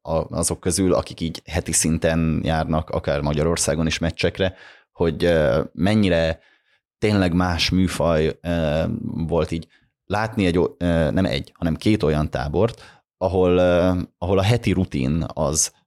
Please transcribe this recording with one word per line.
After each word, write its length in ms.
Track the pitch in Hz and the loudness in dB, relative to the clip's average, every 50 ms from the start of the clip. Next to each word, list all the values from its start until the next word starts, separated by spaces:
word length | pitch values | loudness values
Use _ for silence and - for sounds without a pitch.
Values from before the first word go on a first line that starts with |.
a, 100 | - - | -8 -4
azok 480 | 82 80 80 - - 82 85 - - - | -4 -4 -4 -4 -4 -4 -4 -4 -4 -4
közül, 340 | - 92 85 98 95 90 71 | -4 -4 -2 0 2 2 2
akik 260 | - - - - - | 0 -2 -4 -8 -6
így 220 | 85 80 - - - | -6 -6 -6 -8 -10
heti 260 | - 80 90 - - | -6 -6 -6 -4 -2
szinten 680 | 87 - - 78 80 82 - 82 82 82 82 80 78 - - | -2 -2 0 0 0 0 0 0 2 2 2 0 0 0 0
járnak, 460 | 78 80 78 78 - 78 78 76 - | 0 0 0 0 0 -2 -2 -2 -2
akár 300 | - - - 80 71 71 | -6 -6 -2 -2 -2 -2
Magyarországon 640 | 71 73 76 73 78 82 85 - - 80 78 80 82 | 0 -2 0 0 0 0 0 0 0 -2 0 0 0
is 120 | 82 - - | -2 -2 -2
meccsekre, 560 | 85 80 - - - 90 - - 95 92 - - - - - - _ _ | -2 -4 -2 -2 -2 -2 -2 0 -2 -2 -2 -6 -20 -20 -20 -20 _ _
hogy, 320 | _ - 85 85 76 - 85 | _ -2 0 0 0 0 2
ö, 380 | 87 85 80 76 67 - 78 - - | 2 4 4 4 2 2 0 -2 -4
mennyire 680 | - - 90 98 107 110 101 92 87 82 82 80 82 - _ _ _ _ _ _ _ _ _ _ _ - | -4 -2 0 2 2 2 2 2 2 2 2 0 -2 -6 _ _ _ _ _ _ _ _ _ _ _ -4
tényleg 340 | - 107 104 98 92 90 | 0 0 2 2 2 2
más 380 | 82 90 90 90 87 80 - - | 2 2 0 0 0 -2 -2 0
műfaj, 680 | 90 92 92 87 - - 76 85 82 78 78 76 - - | 2 2 2 0 0 0 0 2 2 2 2 0 -2 -4
ö, 420 | - 87 85 85 80 76 73 78 82 85 78 - | -6 -4 -2 -2 0 0 0 0 -2 -2 -4 -6
volt 480 | - - - - 82 78 85 82 78 80 | -6 -8 -6 -6 -4 -2 0 -2 -2 -2
így 180 | 82 82 - _ _ _ _ _ _ _ _ | -4 -8 -8 _ _ _ _ _ _ _ _
látni 420 | - 98 104 110 110 110 113 95 | -6 -4 -4 -2 -2 0 0 0
egy 120 | 90 85 90 | 2 4 2
o-, 160 | 82 - - - | 2 0 0 -2
ö, 320 | 87 87 85 82 80 69 | -2 0 2 2 2 2
nem 140 | - 92 95 | 0 0 0
egy, 280 | 73 60 71 - - _ | 0 -2 -4 -6 -8 _
hanem 200 | - 82 80 76 | -6 -4 -4 -2
két 280 | - - 104 107 - | -2 0 0 0 2
olyan 280 | - 76 78 76 76 - | 2 0 0 0 -2 -2
tábort, 720 | - - - 73 71 85 107 120 - - - - - _ _ _ _ | -2 -4 -4 -2 0 0 0 0 -2 -6 -18 -20 -20 _ _ _ _
ahol, 400 | - 92 92 95 92 92 90 90 | -4 -4 0 2 2 4 4 4
ö, 360 | 90 90 90 87 87 87 92 90 90 - - _ - | 4 4 4 4 4 2 2 0 0 -4 -6 _ -8
ahol 200 | 90 87 98 95 | -4 0 0 2
a 40 | |
heti 300 | 95 104 120 117 - 101 | 2 2 2 0 2 0
rutin 520 | 90 92 90 - - 69 64 67 80 82 76 - - | 0 0 0 -2 -2 -2 0 0 0 -2 -2 -4 -4
az, 380 | - 73 69 78 78 - - _ _ _ | -2 -2 0 0 0 -2 -2 _ _ _